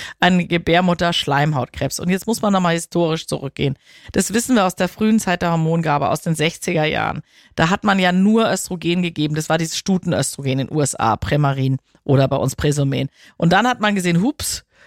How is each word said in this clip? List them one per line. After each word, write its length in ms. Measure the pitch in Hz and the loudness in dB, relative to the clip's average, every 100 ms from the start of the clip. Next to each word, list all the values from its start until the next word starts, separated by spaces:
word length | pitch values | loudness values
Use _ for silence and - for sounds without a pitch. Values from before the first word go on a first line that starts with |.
| - - | -14 0
einen 280 | 180 180 170 | 2 2 2
Gebärmutterschleimhautkrebs. 1500 | 170 170 165 180 175 170 170 - 139 151 147 120 - 139 - | -2 2 2 2 2 0 -2 0 0 2 0 -4 -4 -6 -4
Und 100 | 175 | -2
jetzt 180 | 185 - | -2 -2
muss 140 | 226 | -2
man 120 | 214 | 0
nochmal 200 | 190 180 | 2 2
historisch 540 | 165 - 175 165 160 - | 0 -2 0 0 -2 -4
zurückgehen. 480 | 147 139 - 147 139 _ - - | -8 -8 -4 -4 -4 _ -20 -6
Das 220 | - - | -4 -2
wissen 220 | 214 240 247 | -2 2 2
wir 100 | 185 | 2
aus 100 | - | 0
der 120 | 180 | -4
frühen 300 | - 214 220 | 0 2 2
Zeit 220 | 190 175 | 0 -2
der 100 | 175 | 0
Hormongabe, 580 | 165 160 170 160 143 139 | 0 0 0 0 0 0
aus 120 | 156 | -2
den 140 | - 156 | -2 0
sechziger 500 | 151 - - 165 151 | -2 -2 -4 0 0
Jahren. 360 | 117 107 - - _ _ - | 0 -2 -6 -12 _ _ -2
Da 140 | 165 | 0
hat 140 | 202 | 0
man 160 | 214 196 | 0 2
ja 120 | 180 | 2
nur 400 | 180 196 226 226 | 4 4 4 2
Östrogen 500 | 185 - 180 160 175 | 0 -4 -6 -2 -2
gegeben. 320 | 175 165 151 151 | -2 -2 -2 -2
Das 140 | 151 | -2
war 80 | 160 | -2
dieses 200 | 160 - | -2 -4
Stutenöstrogen 760 | - 185 175 110 135 - 139 | 0 0 0 -2 -2 -4 -4
in 40 | 131 135 | -2 -2
den 40 | 156 | -2
U 60 | |
S 140 | 139 - | -2 0
A, 200 | 113 107 | 0 0
Premarin 640 | - 147 147 135 131 131 - _ | 0 0 2 2 0 -2 -6 _
oder 240 | - 135 135 | 0 2 2
bei 100 | 139 | 0
uns 180 | 127 - | -2 -2
Presomen. 540 | 151 147 139 135 135 - - _ | -2 0 0 -2 -6 -8 -20 _
Und 160 | 170 | 2
dann 140 | 185 240 | 4 2
hat 120 | 247 | 0
man 160 | 214 202 | 0 0
gesehen, 260 | 175 170 | 2 2
hups, 420 | 226 - - - - _ | 0 -2 -8 -8 -12 _